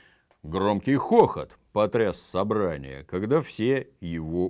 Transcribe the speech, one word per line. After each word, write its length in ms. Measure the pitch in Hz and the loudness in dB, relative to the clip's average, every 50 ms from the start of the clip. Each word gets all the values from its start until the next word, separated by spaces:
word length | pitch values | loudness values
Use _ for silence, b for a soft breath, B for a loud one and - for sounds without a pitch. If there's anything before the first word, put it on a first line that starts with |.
| b b b b b b b _ - | b b b b b b b _ -10
Громкий 540 | 76 82 95 95 104 104 98 - - 139 135 | -4 -2 0 2 2 2 2 2 2 2 2
хохот 600 | - - 226 240 175 110 - 80 73 - - _ _ _ | 2 4 4 4 4 4 2 -4 -10 -12 -14 _ _ _
потряс 480 | - 104 107 101 - 117 110 95 87 - | 0 0 2 2 2 2 2 0 -2 -4
собрание, 880 | - - - 90 101 104 107 107 101 87 78 71 69 67 67 69 76 | -8 -6 -2 -2 0 0 0 0 0 -2 -4 -6 -8 -12 -14 -14 -10
когда 340 | - 90 90 101 113 139 160 | -6 -4 -4 0 0 0 0
все 480 | 139 - - - 113 127 135 131 - - _ _ | 0 -2 -6 -2 0 0 0 0 -2 -6 _ _
его 480 | - 82 82 82 80 78 82 87 90 92 | -8 -6 -6 -6 -4 -4 -2 -2 -2 -2